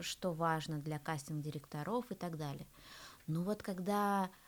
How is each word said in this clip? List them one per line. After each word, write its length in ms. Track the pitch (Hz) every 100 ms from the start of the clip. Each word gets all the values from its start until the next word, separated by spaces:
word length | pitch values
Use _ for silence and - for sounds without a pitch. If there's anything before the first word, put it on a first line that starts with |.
что 300 | 175 - 185
важно 440 | 160 165 160 151 151
для 220 | 147 151
кастинг-директоров 1120 | - 156 - 156 151 147 - 151 151 233 240
и 40 | 190
так 220 | - 160
далее. 300 | 147 143 - - - - - - -
Ну 160 | 160
вот 200 | 180 208
когда, 640 | - 185 180 202 202 202 190 -